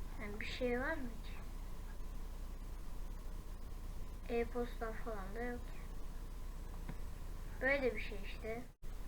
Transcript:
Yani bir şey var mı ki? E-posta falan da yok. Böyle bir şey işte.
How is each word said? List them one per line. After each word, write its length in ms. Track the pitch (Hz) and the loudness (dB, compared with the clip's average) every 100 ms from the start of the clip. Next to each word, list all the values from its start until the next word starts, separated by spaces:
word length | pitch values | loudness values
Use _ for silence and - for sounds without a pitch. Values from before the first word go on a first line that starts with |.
| - - | -2 -2
Yani 180 | 208 214 | -2 0
bir 60 | - | 0
şey 340 | - 247 240 | 2 4 4
var 160 | 277 330 | 4 2
mı 120 | 247 | 0
ki? 240 | - - - - - - - - - - - - - - - - - - - - - - - - - - - - - - - - | -2 -2 -2 -2 -2 -2 -2 -2 -2 -2 -2 -2 -2 -2 -2 -4 -2 -2 0 0 -2 -2 -2 -2 -2 -2 -2 -2 -2 -2 -2 2
E-posta 640 | 233 233 240 240 - 226 | 2 4 2 0 0 0
falan 420 | 220 240 208 196 | 0 0 0 0
da 60 | 233 | 0
yok. 200 | 247 247 - - - - - - - - - - - - - - - - - - - - | 0 0 -2 -2 -2 -2 -2 -2 -2 -2 -2 -2 -2 -2 -2 0 0 -2 -2 -2 -2 4
Böyle 340 | 254 277 254 | 6 8 6
bir 60 | 214 | 4
şey 180 | - 208 | 2 0
işte. 380 | - - 214 226 - - - - | 0 -2 -2 -2 -4 -6 -4 -2